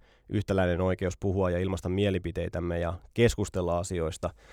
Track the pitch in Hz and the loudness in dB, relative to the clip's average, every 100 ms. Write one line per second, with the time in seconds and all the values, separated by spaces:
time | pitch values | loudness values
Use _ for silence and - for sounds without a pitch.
0 | - _ - 107 - 98 90 87 92 92 | -18 _ -6 -4 0 2 4 2 2 0
1 | 92 - 101 95 92 87 95 95 90 92 | -2 -2 -2 0 2 0 0 -2 -2 0
2 | 101 92 85 - 87 85 87 85 85 87 | 2 0 -2 -6 -4 -4 -2 -2 -2 -4
3 | - - 117 - 101 98 87 85 87 90 | -6 4 4 4 -4 -2 -2 -2 -2 -4
4 | 80 85 87 - - | -4 -4 -8 -10 -18